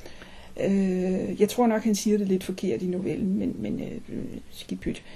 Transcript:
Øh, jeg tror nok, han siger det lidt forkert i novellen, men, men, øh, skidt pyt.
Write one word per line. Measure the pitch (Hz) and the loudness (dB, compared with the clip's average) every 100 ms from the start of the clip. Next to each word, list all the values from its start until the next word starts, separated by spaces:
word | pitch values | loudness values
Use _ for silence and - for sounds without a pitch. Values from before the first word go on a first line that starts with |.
| - - - - - - - | -14 -14 -16 -16 -12 -2 2
Øh, | 196 190 185 185 185 202 180 | 4 4 2 2 0 0 2
jeg | 202 | 2
tror | - 240 | 4 4
nok, | 220 | 4
han | 226 | 4
siger | 202 214 208 | 2 4 4
det | 196 | 4
lidt | 185 | 2
forkert | - 190 190 - | 0 -4 0 0
i | 185 | 0
novellen, | 180 190 - 190 196 | -2 -2 0 0 2
men, | - - | 0 -2
men, | - - | -4 -4
øh, | - - - - - - - | -4 -8 -8 -6 -6 -8 -12
skidt | - - 185 | -12 -8 -6
pyt. | - - - | -4 -6 -8